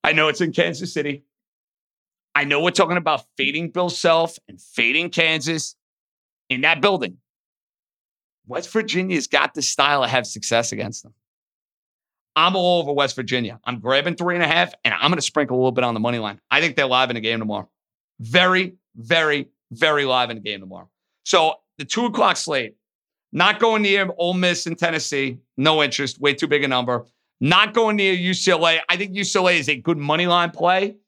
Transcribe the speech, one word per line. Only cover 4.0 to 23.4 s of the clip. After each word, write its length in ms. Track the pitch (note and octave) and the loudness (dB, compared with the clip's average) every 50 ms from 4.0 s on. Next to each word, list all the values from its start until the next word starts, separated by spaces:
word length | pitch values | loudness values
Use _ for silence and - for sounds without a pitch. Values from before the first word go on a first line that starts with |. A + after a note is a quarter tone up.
| - E3+ E3 E3 E3 E3 E3 - _ | 2 2 4 4 2 -2 -4 -14 _
and 140 | _ - - | _ -20 -20
fading 500 | - _ - - A#2 A#2 C3 D#3 E3+ F3 | -20 _ -4 -2 0 0 0 0 -2 -2
Kansas 640 | F3 - E3 D#3+ D#3+ D#3+ C3 D3+ E3 D#3+ - - - _ _ _ _ _ _ _ _ _ _ _ _ _ _ _ | 0 0 0 0 0 -2 -2 -4 -4 -4 -6 -10 -12 _ _ _ _ _ _ _ _ _ _ _ _ _ _ _
in 120 | C3 B2+ | -6 0
that 200 | C#3 D3+ E3 D3+ | 2 0 0 2
building. 380 | B2+ G#3 G3 F#3 A#2+ F#2 F#2 _ _ _ _ _ _ _ _ _ _ _ _ _ _ _ _ _ _ _ _ _ _ _ _ _ _ | 2 0 2 0 -2 -6 -8 _ _ _ _ _ _ _ _ _ _ _ _ _ _ _ _ _ _ _ _ _ _ _ _ _ _
West 240 | - B2 D3 F3+ - | -8 -8 -8 -8 -2
Virginia's 560 | - A3 G#3+ G#3+ - F3 F#3 F#3+ F#3 D#3 B2 | -2 -2 -2 0 -2 -2 -2 0 -2 -2 -2
got 280 | - - C#3+ D3 D3 _ | 2 2 2 2 2 _
the 80 | D#3 C3 | -4 -6
style 400 | - - - C#3+ C#3+ D3 C#3+ B2+ | -6 0 2 2 2 4 2 0
to 60 | A2+ | 2
have 180 | C3 B2+ A#2 | 0 0 -2
success 440 | - - G#2+ - - A#2 A#2 A#2 - | -2 -10 -10 -6 0 0 0 0 0
against 320 | - G#2+ G#2+ G#2+ - - - | -6 -8 -8 -8 -10 -14 -18
them. 120 | - _ _ _ _ _ _ _ _ _ _ _ _ _ _ _ _ _ _ _ _ _ _ _ _ _ | -20 _ _ _ _ _ _ _ _ _ _ _ _ _ _ _ _ _ _ _ _ _ _ _ _ _
I'm 180 | D3+ D#3+ F3+ F#3 | 2 2 2 2
all 280 | F#3+ F3+ F3 F3+ F3 D#3+ | 2 2 4 2 2 2
over 100 | C#3+ C#3+ | 0 2
West 240 | C#3 C#3 C3 - | 2 2 0 0
Virginia. 420 | - B2+ G#2 B2+ B2 A#2+ G#2 A#2 A2+ _ | -6 -6 -2 -2 -2 -2 -4 -8 -8 _
I'm 160 | B2 B2 A#2 | -8 -8 -6
grabbing 340 | F#2+ A#2+ C3 C#3 D3 F3 F3 | -2 0 2 2 2 0 -4
three 220 | - F3 F3 F3 | -2 -2 -2 0
and 80 | F3 E3+ | 0 0
a 20 | |
half, 260 | D3 D#3+ E3+ F3+ E3+ - _ _ | 2 2 2 0 -2 -4 _ _
and 100 | A#2 G#2 | -4 -2
I'm 160 | E2 G#2+ D3 | 0 2 2
gonna 120 | F3+ D#3+ C3+ | 2 2 -2
sprinkle 340 | - _ D#3 D3 B2 B2+ | -2 _ -2 -2 0 0
a 20 | B2+ | 2
little 140 | B2+ C3 A#2+ | 2 2 2
bit 100 | B2 B2 | 0 0
on 120 | A#2+ A#2 | 0 -2
the 60 | A2 | -2
money 180 | G#2+ A#2+ B2 A#2+ | -2 -2 -2 -4
line. 220 | G#2+ G#2 G2+ - _ _ B2+ | -6 -6 -10 -12 _ _ 2
I 80 | C#3+ | 2
think 160 | D#3+ E3 C#3 | 2 2 0
they're 100 | D3+ C#3+ | 0 0
live 240 | C3 B2+ B2+ C3 B2 | 2 4 2 2 2
in 40 | B2 | 0
the 60 | A#2 | -4
game 200 | G#2+ A2 A2+ A2+ | -2 -2 -4 -2
tomorrow. 280 | A2+ G#2+ G#2 G2+ F#2+ _ _ _ _ _ _ _ _ _ _ _ | -4 -4 -6 -6 -8 _ _ _ _ _ _ _ _ _ _ _
Very, 560 | A#2+ A2+ A#2+ F3+ F3+ F#3 F#3 F#3 F#3+ F3+ F3+ _ _ _ _ | -12 0 2 2 4 4 2 2 0 -2 -8 _ _ _ _
very, 540 | A#2 A2+ A2+ E3 E3 D#3+ D#3 D3 C#3+ C#3 _ _ _ _ _ A#2+ | -20 -4 0 0 2 2 2 0 -2 -4 _ _ _ _ _ -4
very 320 | A2+ D3+ D#3+ D3+ D3 C#3+ | 0 0 2 2 2 0
live 260 | C3+ B2+ B2+ B2 A#2 | 2 2 0 0 -2
in 60 | A#2 | -4
the 60 | A2 G2+ | -8 -8
game 180 | G#2 G#2 G2 | -10 -10 -10
tomorrow. 280 | F#2+ F#2+ F#2 F2+ F#2 _ _ _ _ _ _ _ _ | -12 -16 -18 -20 -20 _ _ _ _ _ _ _ _
So 360 | - - F3+ D#3+ D#3+ D3+ - _ _ _ - | 0 2 2 2 2 0 -4 _ _ _ -14
the 60 | D3 | -8
two 220 | - - G#3+ A#3+ | -6 -2 -2 -2
o'clock 300 | A#3 G#3+ A#3+ - G3+ F3 | -2 0 2 2 2 2
slate, 400 | - - E3 D3+ C3+ A#2+ G#2+ - _ _ _ _ _ _ _ _ _ _ _ - | 0 -4 -4 -4 -4 -4 -6 -10 _ _ _ _ _ _ _ _ _ _ _ 0
not 260 | D3+ | 2